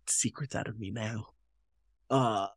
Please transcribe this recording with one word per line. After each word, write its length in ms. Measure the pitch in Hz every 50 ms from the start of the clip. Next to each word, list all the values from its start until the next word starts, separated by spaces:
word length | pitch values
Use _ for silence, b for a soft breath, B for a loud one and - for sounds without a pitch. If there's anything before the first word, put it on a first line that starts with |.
| -
secrets 480 | - - - - 113 - - 143 131 -
out 140 | 110 107 110
of 100 | 110 110
me 120 | 101 98
now. 340 | 107 113 110 110 117 107 - - - _ _ _ _ _ _ _ _ _ _ _ _ _ _ -
Uh, 380 | 131 135 127 117 107 98 98 98 -